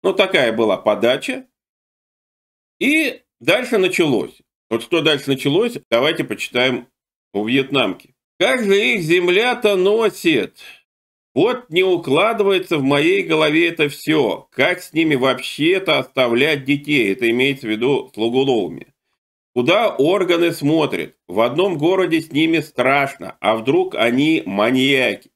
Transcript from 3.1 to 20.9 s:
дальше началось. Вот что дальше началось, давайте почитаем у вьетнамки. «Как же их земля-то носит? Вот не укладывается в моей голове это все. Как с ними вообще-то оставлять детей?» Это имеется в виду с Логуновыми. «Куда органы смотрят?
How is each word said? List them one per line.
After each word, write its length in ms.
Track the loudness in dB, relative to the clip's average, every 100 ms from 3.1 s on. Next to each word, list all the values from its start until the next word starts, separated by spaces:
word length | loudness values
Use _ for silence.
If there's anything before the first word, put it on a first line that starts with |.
| -4 _ _
дальше 380 | 0 0 2 0
началось. 640 | 0 2 2 2 -2 -10 _ _ _
Вот 140 | -6
что 180 | -2 0
дальше 300 | 2 0 -2
началось, 480 | -2 0 0 0 -4 _
давайте 340 | 0 0 -2
почитаем 640 | -6 -6 -4 0 0 -2 -8 _ _ _ _
у 140 | -6 -2
вьетнамки. 680 | -2 0 -2 -2 -4 -14 _ _ _
«Как 260 | -2 0
же 140 | 2 2
их 220 | 2 -2
земля-то 760 | 2 2 2 0 0 0 0 2
носит? 840 | 2 2 0 0 0 0 -2 _ -20 -20 _ _ _ _ _
Вот 360 | 0 0 -2 -2
не 120 | 0
укладывается 920 | 2 0 0 2 2 0 0 0 0 -2
в 60 |
моей 400 | 2 2 2 0
голове 460 | 0 0 2 2 0
это 200 | 0 -2
все. 600 | -2 -2 2 2 -2 -8
Как 320 | -2 -2 -2
с 100 | -4
ними 220 | -2 0
вообще-то 840 | 2 0 -2 -6 -2 0 0 0 -2
оставлять 640 | -2 -2 0 2 2 0
детей?» 480 | -2 -2 0 0 0
Это 180 | 0 0
имеется 360 | 2 0 -2 -4
в 40 |
виду 400 | -2 0 -2 -4
с 40 | -4
Логуновыми. 720 | -2 0 2 0 -2 -8 -18 _ _ _ _ _ _
«Куда 340 | -4 0 2 0
органы 640 | 0 0 2 0 0 0
смотрят? 640 | 0 0 0 0